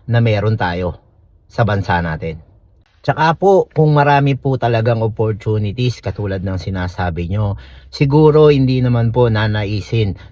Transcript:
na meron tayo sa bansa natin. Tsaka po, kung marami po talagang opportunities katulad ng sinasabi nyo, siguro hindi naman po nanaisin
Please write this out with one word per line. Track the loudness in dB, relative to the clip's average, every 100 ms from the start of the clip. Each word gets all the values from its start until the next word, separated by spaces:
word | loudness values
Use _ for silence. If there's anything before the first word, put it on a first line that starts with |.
| -2
na | 0
meron | 2 2 0 -2
tayo | -2 -4 -4 -6 _ _ _ _ _
sa | -2
bansa | 0 0 -2 -2
natin. | -2 -6 -8 -10 -16 _ _ _ _ _
Tsaka | -4 0 0
po, | 2 2 2 2
kung | 0 2 4
marami | 4 2 2 -2
po | -2 -2
talagang | 0 0 0 0
opportunities | -2 -2 -4 -4 -2 -2 -2 -2 -4 -4
katulad | -8 -6 -4 -4
ng | -4 -6
sinasabi | -6 -6 -6 -4 -4 -4 -4
nyo, | -2 -2 -4 -10 -20 -12
siguro | -2 2 4 6 6 6
hindi | 4 2 2
naman | 0 0 0
po | 2 2
nanaisin | 2 0 -2 -4 -6 -4 -2 -2 -4 -12